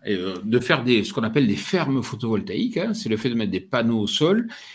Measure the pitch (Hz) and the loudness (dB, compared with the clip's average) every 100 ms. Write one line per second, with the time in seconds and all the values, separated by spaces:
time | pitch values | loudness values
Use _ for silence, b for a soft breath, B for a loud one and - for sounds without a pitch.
0 | - 95 92 90 101 120 - 156 120 120 | -4 -2 -2 -6 0 2 4 2 4 2
1 | 101 - 110 131 127 101 - 185 143 135 | 2 -2 0 2 2 2 0 0 2 0
2 | 110 113 117 107 - 98 233 - 180 107 | -2 -4 -2 -2 -2 -2 -2 -2 -4 -4
3 | 120 107 131 117 107 92 - 123 117 113 | -2 -2 0 0 -2 -4 -2 0 2 0
4 | 101 - 156 214 233 B B | 0 0 2 2 0 B B